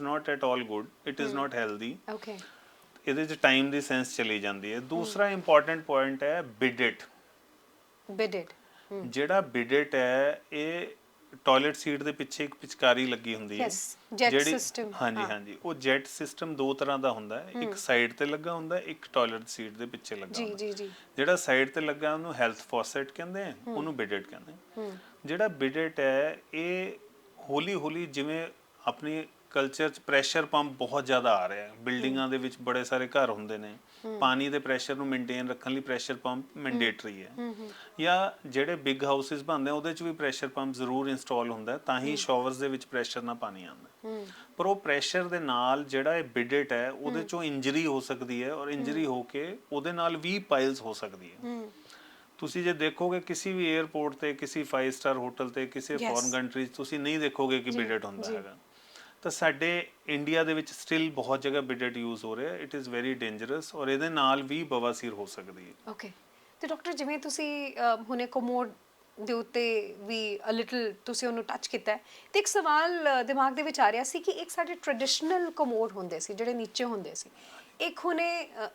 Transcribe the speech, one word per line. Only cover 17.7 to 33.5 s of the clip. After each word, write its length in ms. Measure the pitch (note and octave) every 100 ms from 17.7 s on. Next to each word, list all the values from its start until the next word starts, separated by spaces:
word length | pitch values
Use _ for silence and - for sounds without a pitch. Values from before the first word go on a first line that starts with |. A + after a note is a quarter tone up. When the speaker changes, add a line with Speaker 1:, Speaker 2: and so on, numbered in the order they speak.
| G2
Speaker 1:
ਸਾਈਡ 380 | - A#2+ A#2
ਤੇ 120 | A#2 C#3+
ਲੱਗਾ 280 | D3+ E3
ਹੁੰਦਾ 220 | E3+ D#3+ F3+
ਹੈ, 60 |
ਇੱਕ 240 | E3 D#3+ -
ਟਾਇਲਟ 340 | C3 A#2 A2+ A2+
ਸੀਟ 240 | - A2
ਦੇ 140 | G#2+ A#2+
ਪਿੱਛੇ 300 | A#2+ - G#2
ਲੱਗਾ 180 | F#3+
Speaker 2:
ਜੀ, 160 | A#3 A3+
Speaker 1:
ਹੁੰਦਾ 160 | G3 G#3
ਹੈ। 60 |
Speaker 2:
ਜੀ, 0 |
ਜੀ। 200 | G3+ G3+ F#3 - -
Speaker 1:
ਜਿਹੜਾ 180 | D3 F3+
ਸਾਈਡ 340 | - C3 C3+
ਤੇ 120 | D#3+
ਲੱਗਾ 320 | D3+ D3 D3+
ਉਹਨੂੰ 200 | D#3 E3
ਹੈਲਥ 240 | C3 A#2 -
ਫੌਸੈਟ 540 | - A#2+ A2 C#3 C3+
ਕਹਿੰਦੇ 320 | - E3+ F#3+
ਆ, 100 | F#3+ G2+ A#3+
Speaker 2:
ਹਮ। 60 |
Speaker 1:
ਉਹਨੂੰ 220 | A3+ D#3 C3+
ਬਿਡਿਟ 320 | G#2 G2+ G2
ਕਹਿੰਦੇ 260 | - D#3
ਆ। 20 | E3 - -
Speaker 2:
ਹਮ। 200 | G#3+ F#3 - - C#3+
Speaker 1:
ਜਿਹੜਾ 220 | F3 G#3+
ਬਿਡਿਟ 520 | D3+ C3+ D3+ D#3+ D#3+
ਹੈ, 400 | C#3 C3+ D3+ D#3+ -
ਇਹ 380 | D3+ E3+ F3+ F#3+ - - - - - -
ਹੌਲੀ 240 | C#3+ E3+
ਹੌਲੀ 320 | F#3+ D3+ E3 E3+
ਜਿਵੇਂ 420 | C#3 D3 D#3+ E3 - _ _ -
ਆਪਣੀ 420 | - D3+ D#3 D#3 - -
ਕਲਚਰ 380 | C#3+ C3+ C3+ D#3
'ਚ 100 | -
ਪ੍ਰੈਸ਼ਰ 460 | - C#3+ C3+ E3 D3+
ਪੰਪ 260 | D3+ D3
ਬਹੁਤ 340 | C3 A#2+ C#3+ C3
ਜ਼ਿਆਦਾ 300 | B2+ A#2+ G#2
ਆ 140 | G#2
ਰਿਹਾ 140 | G2+
ਹੈ, 100 | G#2 A2
ਬਿਲਡਿੰਗਾਂ 460 | A#2 B2 C3 C3+ C3
Speaker 2:
ਹਮ। 60 |
Speaker 1:
ਦੇ 60 | C3
ਵਿੱਚ 180 | B2+ -
ਬੜੇ 220 | B2 B2
ਸਾਰੇ 240 | A#2+ C3 B2+
ਘਰ 220 | C#3+ B2+
ਹੁੰਦੇ 280 | G#2+ G#2+